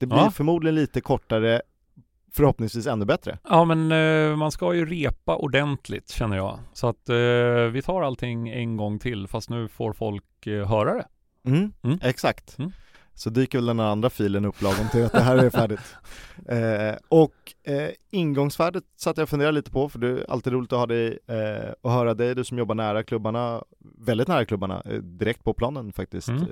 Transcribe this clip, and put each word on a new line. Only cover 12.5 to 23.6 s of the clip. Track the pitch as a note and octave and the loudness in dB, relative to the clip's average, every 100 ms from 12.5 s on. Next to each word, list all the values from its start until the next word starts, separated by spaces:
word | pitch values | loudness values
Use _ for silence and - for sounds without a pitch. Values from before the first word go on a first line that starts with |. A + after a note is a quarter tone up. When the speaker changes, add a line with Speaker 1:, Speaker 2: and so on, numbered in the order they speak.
| - | -10
Speaker 2:
Mm. | E3 - - - _ - | -10 -10 -20 -20 _ -8
Speaker 1:
Så | A2+ | -2
dyker | A#2 C3 C3 | 0 0 0
väl | A#2+ | 0
den | A#2 | 0
här | G#2+ | 0
andra | G#2 G#2+ | 2 0
filen | - G#2 G2 | 0 0 2
upp | G2+ - | -2 0
lagom | G2 G2 A2 | 0 0 0
till | A#2 | 0
att | A#2 | 2
det | A#2 | 4
här | A#2+ B2+ | 6 6
är | B2 | 4
färdigt. | - A2 G#2+ | 4 0 -2
Speaker 2:
<laughs> | - - - - - - - | -10 -20 -20 -20 -18 -18 -4
Speaker 1:
Eh, | A#2 A2+ G#2 G#2+ A2 - | -2 0 0 -2 -4 4
och, | D#3+ D#3 _ - - | 6 6 _ -20 -14
eh, | - C#3+ D3 - - | -6 -4 -4 -10 -6
ingångsvärdet | G3+ D#3 C#3 C#3+ - E3+ F3+ - - | -2 0 0 0 0 -2 -2 -10 -6
satt | E3+ D#3+ | -4 -2
jag | |
och | D#3 | -2
funderade | D3 D3 D3+ | 2 2 2
lite | - | -2
på, | C3 C#3+ | -2 -2
för | A#2 | -2
det | B2 | -2
är | B2+ - | -2 -4
alltid | B2+ B2+ | -4 -2
roligt | B2+ B2 | -2 0
att | B2 | -2
ha | A#2 | 0
dig, | A#2 A2+ - - | 0 -2 -4 -8
eh, | A2 G#2+ G#2+ A2 A2 | -4 -4 -6 -8 -6
och | A#2+ | 0
höra | B2 A#2 | 2 2
dig, | A2+ A#2+ | 2 0
du | B2+ | 0
som | A#2+ A#2+ | -4 -4
jobbar | G#2+ | -2
nära | A2 G#2+ G#2+ | -2 -2 -2
klubbarna, | A2 A#2 G#2+ A#2 A#2+ A#2 | -2 -4 -2 -2 -4 -6